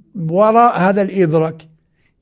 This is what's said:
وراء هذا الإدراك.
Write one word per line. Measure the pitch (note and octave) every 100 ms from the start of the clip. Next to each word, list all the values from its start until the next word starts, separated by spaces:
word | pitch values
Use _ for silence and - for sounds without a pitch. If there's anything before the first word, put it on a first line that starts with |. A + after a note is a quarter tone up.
| _ G3+
وراء | D#3+ F3+ G#3+ A3+ A#3+ F3
هذا | F#3 G3+
الإدراك. | G3 F#3+ E3+ D#3+ D#3+ D#3+ - _ _ _ _ _